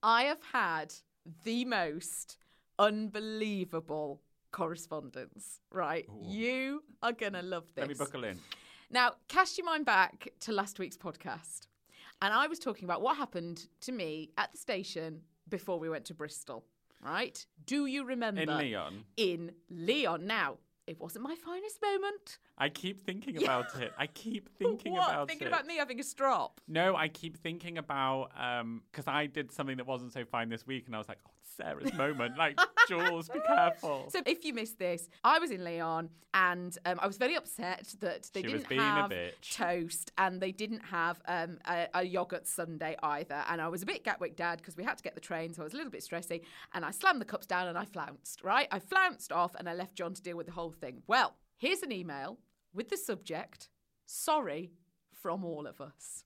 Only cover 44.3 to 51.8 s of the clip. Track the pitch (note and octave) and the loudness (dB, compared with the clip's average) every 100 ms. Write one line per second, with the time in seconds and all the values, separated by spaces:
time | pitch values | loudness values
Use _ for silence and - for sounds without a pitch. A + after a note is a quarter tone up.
44.3 | D#3+ E3+ E3+ - D#3+ A3+ - - - - | -2 -2 -2 -8 -6 -4 -4 -6 -10 -6
45.3 | E3+ E3 E3+ D#3 C4 D4+ - - E3+ E3+ | -4 -4 -6 -8 -8 -8 -10 -8 -8 -4
46.3 | E3+ E3+ - - - D#3+ - F#4+ D4+ G#3+ | -8 -8 -18 -10 -6 -4 4 4 4 0
47.3 | - - F3+ F3+ E3+ G3+ F3 D3 C#3+ - | -6 0 0 0 -4 -6 -8 -8 -10 -12
48.3 | - F#3 A3+ - G3 - F#4+ F#4 - - | -8 2 4 4 -2 2 4 4 2 -2
49.3 | D#3 F3 F3 F3 E3+ F#3 - E3+ F#3 F3+ | 2 2 0 -6 -4 -6 -4 -6 -4 -6
50.3 | E3+ E3+ F3 E3+ E3 C3+ B2 - A#3 G3+ | -6 -6 -6 -8 -8 -10 -10 4 6 6
51.3 | - _ _ C4 F#4+ | 2 _ _ 2 2